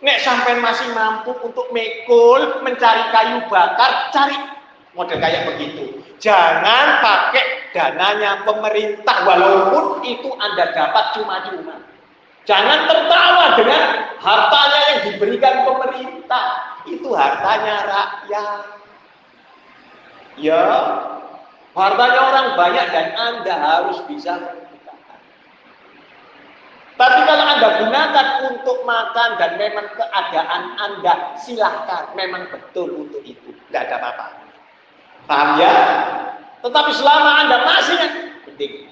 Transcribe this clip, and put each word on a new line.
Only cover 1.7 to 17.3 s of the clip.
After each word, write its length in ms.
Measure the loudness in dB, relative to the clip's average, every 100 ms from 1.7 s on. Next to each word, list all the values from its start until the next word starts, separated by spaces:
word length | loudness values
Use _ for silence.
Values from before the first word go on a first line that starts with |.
mekul, 880 | -6 -6 -10 2 6 8 6 2 -4
mencari 480 | -6 2 2 2 2
kayu 320 | 2 2 -2 0
bakar, 640 | 2 2 2 2 2 -2
cari 240 | 0 0 -2 -10 -16 -20 _ _
model 240 | -10 -6 -2
kayak 320 | -2 -2 -4
begitu. 480 | -6 -10 -10 -12 -12 -18 -4
Jangan 800 | 2 4 4 4 2 4 4 4
pakai 720 | 4 2 2 0 -2 -6 -8
dananya 720 | -2 -2 0 -2 0 -2 -2 -2
pemerintah, 800 | -2 -2 -2 -2 -4 -2 2 4
walaupun 800 | 4 6 4 4 2 0 -4 -6
itu 240 | -8 -8 -6
Anda 320 | -4 -2 -2
dapat 480 | 0 0 0 0 -4
cuma-cuma. 640 | -6 -6 -8 -12 -12 -16 -20 _ _ _ _ _ 0
Jangan 400 | 2 4 2 2
tertawa 720 | 2 4 4 6 6 6 4
dengan 240 | 4 2 0 -2 -8 -6
hartanya 580 | 0 2 4 4 4 2 2
yang 140 | 0 -4
diberikan 560 | -2 -2 2 2 2 0
pemerintah. 1120 | 0 -4 -6 -12 -14 -4 -2 -2 -6 -10 -14 -12
Itu 240 | -10 -4 0
hartanya 580 | 0